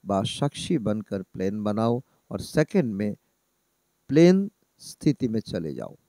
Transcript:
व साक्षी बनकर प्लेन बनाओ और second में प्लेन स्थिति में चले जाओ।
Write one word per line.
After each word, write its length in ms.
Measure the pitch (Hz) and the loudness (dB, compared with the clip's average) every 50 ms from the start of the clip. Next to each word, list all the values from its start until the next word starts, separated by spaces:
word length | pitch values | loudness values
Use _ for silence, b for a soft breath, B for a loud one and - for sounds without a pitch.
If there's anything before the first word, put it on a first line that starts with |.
| - | -2
व 180 | 95 98 98 107 | 0 0 0 0
साक्षी 540 | 113 - - 139 143 - - - - 185 147 | -2 -4 -4 -4 -4 -4 -6 -4 -2 -2 -2
बनकर 440 | 104 107 104 110 104 _ 104 98 | 0 -2 -4 -4 -6 _ -8 -8
प्लेन 400 | 92 _ _ - 92 98 104 107 | -8 _ _ -4 -2 -2 -2 -2
बनाओ 400 | 104 107 104 107 113 117 117 123 - _ _ _ _ _ | -2 -2 0 2 2 2 0 0 -4 _ _ _ _ _
और 100 | - 95 | -12 -10
second 540 | - - - 151 156 - - 196 151 117 104 | -10 -2 0 0 0 2 0 0 0 0 -2
में 220 | 95 107 104 101 _ _ _ _ _ _ _ _ _ _ _ _ _ _ _ _ _ _ _ | -4 -4 -4 -6 _ _ _ _ _ _ _ _ _ _ _ _ _ _ _ _ _ _ _
प्लेन 420 | 131 156 170 175 185 196 196 202 _ _ _ _ _ _ | 4 8 8 8 8 6 2 -2 _ _ _ _ _ _
स्थिति 500 | - - - _ - 156 139 _ - 117 | -20 -20 -18 _ 0 0 0 _ -2 -2
में 120 | 110 110 | -2 -4
चले 340 | - - - 92 82 78 67 | -4 -4 -6 -6 -6 -6 -8
जाओ। 220 | 60 52 50 - _ _ | -8 -10 -12 -14 _ _